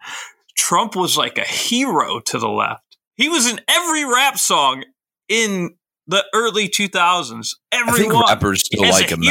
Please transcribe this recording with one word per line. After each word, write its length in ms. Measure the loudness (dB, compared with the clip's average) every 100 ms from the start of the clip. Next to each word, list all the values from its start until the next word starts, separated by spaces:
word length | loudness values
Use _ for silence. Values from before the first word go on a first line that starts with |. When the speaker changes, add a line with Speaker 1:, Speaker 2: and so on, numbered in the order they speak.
| -16 -14 -16 _ _ -4
Speaker 1:
Trump 380 | 0 2 2 -2
was 200 | 0 0
like 200 | 0 -2
a 60 | -4
hero 720 | -4 -2 0 0 0 0 -4
to 180 | -6 -4
the 120 | -2
left. 480 | -2 -2 -4 _ _ _ -4
He 140 | 0
was 200 | 2 0
in 120 | -2 0
every 360 | 0 0 -2 0
rap 320 | 2 2 0
song 460 | 0 2 2 0 -8 _ _ _ -4
in 460 | 0 0 -2 -6 -10 _ _ -2
the 180 | -2 0
early 340 | 0 0 -2 -2
two 200 | -2 -2
thousands. 640 | 2 2 2 -2 -8 -10 -12 _
Speaker 2:
I 60 | -2
think 120 | 2
Speaker 1:
Everyone 340 | 2 4 4 4
Speaker 2:
rappers 380 | 2 0 0 -2
still 180 | 0 2
Speaker 1:
as 140 | 2
Speaker 2:
like 120 | 2
Speaker 1:
a 20 | 0
Speaker 2:
him, 60 |
though. 40 | 2